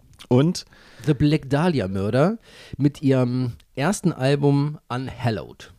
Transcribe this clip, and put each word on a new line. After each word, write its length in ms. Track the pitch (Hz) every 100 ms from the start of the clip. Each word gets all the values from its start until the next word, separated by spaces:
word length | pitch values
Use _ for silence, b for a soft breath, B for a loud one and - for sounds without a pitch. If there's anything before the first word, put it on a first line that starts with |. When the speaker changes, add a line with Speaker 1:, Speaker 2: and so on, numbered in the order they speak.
| _ - -
Speaker 1:
Und 360 | 123 156 185 - b b b 147
Speaker 2:
The 60 |
Black 360 | 147 147 151 139
Dahlia 360 | 143 180 143 92
Murder 520 | 95 101 123 170 226 B B B B
mit 240 | 143 -
ihrem 500 | 135 131 123 127 123 - _
ersten 380 | - 151 208 175
Album 640 | - 131 143 143 143 147 151 -
Unhallowed. 840 | 123 131 120 120 101 60 - -